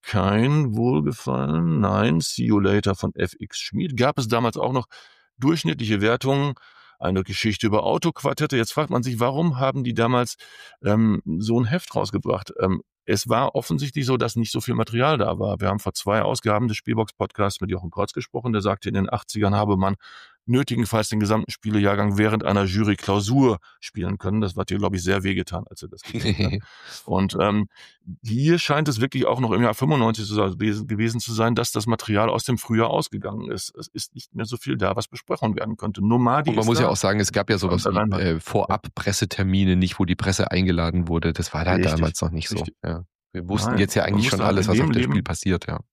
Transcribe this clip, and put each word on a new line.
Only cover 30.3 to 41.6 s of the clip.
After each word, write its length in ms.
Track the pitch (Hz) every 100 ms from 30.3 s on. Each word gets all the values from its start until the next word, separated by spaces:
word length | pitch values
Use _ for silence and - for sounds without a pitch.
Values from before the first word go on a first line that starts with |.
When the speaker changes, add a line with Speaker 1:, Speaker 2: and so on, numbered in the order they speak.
Speaker 1:
sa-, 140 | 104 101
gewesen, 360 | 87 107 104 107
gewesen 340 | 107 113 117
zu 120 | -
sein, 220 | 110 113 113
dass 160 | 113
das 140 | - 110
Material 440 | 113 - 104 113
aus 140 | -
dem 120 | - 117
Frühjahr 340 | - 110 113
ausgegangen 600 | 139 156 104 101 104 -
ist. 240 | 107 - -
Es 120 | -
ist 260 | 107 -
nicht 200 | - -
mehr 120 | - 113
so 100 | 120
viel 200 | - 127
da, 180 | 98
was 140 | 98 -
besprochen 480 | - - 302 113 101
werden 200 | 110 -
könnte. 300 | 101 98 98
Nomadi 440 | 120 123 135 143
Speaker 2:
Und 60 | -
man 60 |
Speaker 1:
ist 40 | 113
Speaker 2:
muss 120 | 117
ja 80 | 120
Speaker 1:
da. 40 |
Speaker 2:
auch 40 | -
sagen, 220 | 98 104
es 140 | 98
gab 180 | - 98
ja 80 | 104
sowas 260 | 92 90
Speaker 1:
Und 100 | -
Speaker 2:
wie, 40 | 98
Speaker 1:
Reinhard. 240 | 107 95
Speaker 2:
äh, 180 | 92 80
Vorab-Pressetermine, 1300 | - 107 - 110 - - - 101 95 - 95 95 92
nicht, 240 | 90 90 -
wo 60 |
die 100 | 92
Presse 380 | - 98 92 101
eingeladen 560 | 92 92 85 82 90 85
wurde. 240 | 82 85
Das 200 | 80 85
war 120 | 76